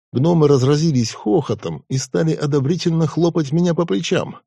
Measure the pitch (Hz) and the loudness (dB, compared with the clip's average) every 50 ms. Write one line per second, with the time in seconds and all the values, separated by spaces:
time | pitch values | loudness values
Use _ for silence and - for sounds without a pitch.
0 | _ _ - 120 143 170 175 165 151 143 143 123 127 139 147 147 165 170 143 123 | _ _ -4 0 2 2 4 4 4 4 4 4 4 2 2 2 2 2 2 0
1 | 113 - - - - 214 208 165 131 - 107 - - 85 80 - _ - 131 131 | 0 -2 -4 -6 -2 0 0 0 0 -2 -6 -6 -6 -10 -10 -10 _ -6 -6 -6
2 | - - - 175 165 160 156 - 147 143 147 143 131 139 180 170 - 180 165 165 | -6 -4 -2 -2 0 0 -2 -2 -2 -2 0 0 0 0 -2 -2 -2 -2 0 0
3 | 160 139 - 160 170 170 165 170 151 131 151 170 175 180 160 170 170 170 190 196 | 0 0 0 0 0 0 0 0 -2 -2 0 0 0 0 0 0 -2 -2 -2 -4
4 | 165 - 185 135 78 - - - _ | -2 -2 -2 -2 -4 -6 -10 -18 _